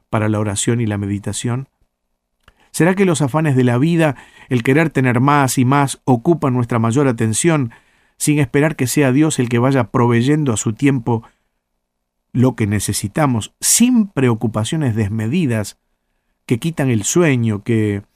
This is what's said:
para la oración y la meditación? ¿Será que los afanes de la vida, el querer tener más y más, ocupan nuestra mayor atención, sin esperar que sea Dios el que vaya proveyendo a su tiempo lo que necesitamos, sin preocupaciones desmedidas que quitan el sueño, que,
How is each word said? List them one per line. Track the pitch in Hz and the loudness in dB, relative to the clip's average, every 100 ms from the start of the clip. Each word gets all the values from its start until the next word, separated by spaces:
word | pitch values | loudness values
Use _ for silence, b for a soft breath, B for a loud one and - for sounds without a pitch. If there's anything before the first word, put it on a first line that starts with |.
| _ | _
para | 113 107 | -2 0
la | 107 | 0
oración | 107 98 - 117 | -2 -4 -2 -2
y | 113 | -2
la | 104 | -4
meditación? | 101 101 101 98 123 120 135 _ _ _ _ _ _ _ _ b b | -4 -6 -6 -8 -6 -6 -8 _ _ _ _ _ _ _ _ b b
¿Será | - 160 185 | -2 0 2
que | 196 | 0
los | 147 | 2
afanes | 143 156 160 127 | 0 0 0 2
de | |
la | 123 120 | 2 2
vida, | 156 170 160 131 B B B | 0 2 0 -2 B B B
el | 127 | -4
querer | 120 139 165 | 0 2 2
tener | 139 131 120 | 0 0 2
más | 139 147 135 - | 2 2 2 0
y | 123 | 2
más, | 143 139 - - | 2 0 -4 -2
ocupan | 123 165 170 147 | 0 2 0 0
nuestra | 123 117 120 | -2 -2 0
mayor | 113 117 139 | 0 2 0
atención, | 117 113 107 170 156 120 b b b b b | 0 -2 0 0 0 -2 b b b b b
sin | - 147 | -2 0
esperar | 139 143 143 - | 2 2 0 -2
que | 127 | -2
sea | - 139 | 0 2
Dios | 127 156 147 | 2 2 0
el | 123 | -2
que | 117 | 0
vaya | 127 139 110 | 2 0 0
proveyendo | - 120 117 123 151 143 | 0 2 2 2 0 0
a | 110 | -2
su | - | -4
tiempo | 110 139 135 117 113 B B _ _ _ _ _ _ _ _ _ | -2 0 0 -2 -4 B B _ _ _ _ _ _ _ _ _
lo | - 127 117 | 0 0 2
que | 107 | -2
necesitamos, | 104 - 104 101 - 147 120 - _ | -2 -2 -6 -6 -2 0 0 -6 _
sin | - - 240 247 202 | -2 2 4 4 0
preocupaciones | - 127 113 117 107 110 165 139 110 | 0 0 2 -2 -4 -4 -2 -2 0
desmedidas | 104 110 110 165 147 110 101 - _ _ _ _ _ _ - | -2 -2 -4 -2 -2 -2 -6 -12 _ _ _ _ _ _ -6
que | 123 | -4
quitan | 170 160 135 | -4 -2 0
el | 113 | 0
sueño, | 95 165 170 127 113 101 | 0 2 2 2 0 -2
que, | - 113 107 101 - | -2 0 0 -2 -8